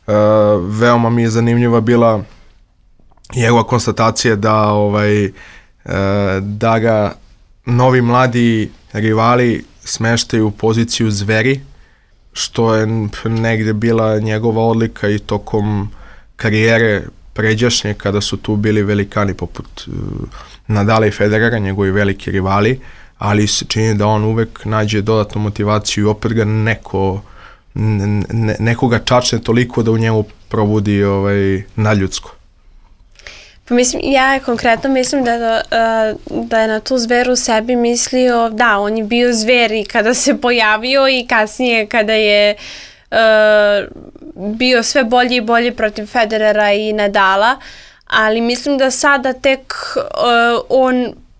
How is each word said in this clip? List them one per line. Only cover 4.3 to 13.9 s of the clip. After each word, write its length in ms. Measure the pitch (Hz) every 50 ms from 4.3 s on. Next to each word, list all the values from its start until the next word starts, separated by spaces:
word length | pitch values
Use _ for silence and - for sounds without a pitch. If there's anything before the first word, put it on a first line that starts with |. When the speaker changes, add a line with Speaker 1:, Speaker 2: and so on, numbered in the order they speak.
| 110
Speaker 1:
da, 260 | 101 104 110 107 107 107
ovaj, 640 | 107 104 104 104 104 104 104 104 104 104 104 101
e, 60 | 92 - - - - - - - _ _ _ - - - 95 98 98 98 104 101 95 95 95
da 380 | 98 101 104 107 113 113 113 113
ga 340 | 110 117 110 107 104 92 - - - - _ _ _ _ _ _ _
novi 380 | - 120 120 127 131 127 127 120
mladi 680 | 117 120 123 131 127 123 123 120 117 113 110 104 - - - _ - -
rivali 720 | 107 107 110 107 110 113 117 123 123 123 120 110 - - - - - -
smeštaju 600 | - - - 110 113 117 113 - - - 113 110
u 40 | 107
poziciju 600 | 104 - - 113 110 113 117 117 - - 120 110
zveri, 500 | 104 101 104 104 110 110 113 131 139 135 135 - - - - _ _ _ _ _ _ _ _ _ -
što 420 | - - - - - 117 113 110
je 80 | 110 110
n-, 260 | 107 113 113 107 104 - - -
negde 480 | 113 113 113 113 113 113 110 107 110 110
bila 460 | 104 117 117